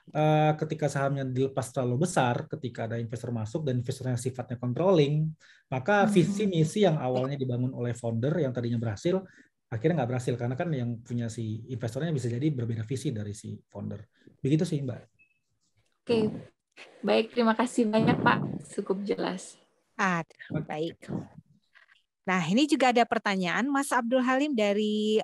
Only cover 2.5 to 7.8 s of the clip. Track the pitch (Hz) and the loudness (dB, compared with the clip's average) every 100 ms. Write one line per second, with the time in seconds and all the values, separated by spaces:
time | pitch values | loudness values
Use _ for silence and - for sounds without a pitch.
2.5 | - 120 113 113 117 113 120 120 117 107 | -8 -8 -6 -6 -4 -6 -8 -6 -6 -4
3.5 | 156 147 127 117 - 127 120 131 127 - | -4 -2 -2 -2 -6 -4 -4 -4 -6 -8
4.5 | 123 123 123 180 175 143 151 156 - - | -6 -4 0 4 6 4 2 -2 -6 -18
5.5 | - _ 127 160 208 208 185 165 202 208 | -20 _ -4 2 4 6 6 4 2 0
6.5 | 170 156 214 190 156 127 127 131 143 131 | 2 2 4 4 4 0 0 -2 -2 -2
7.5 | 123 127 127 | 0 -2 -2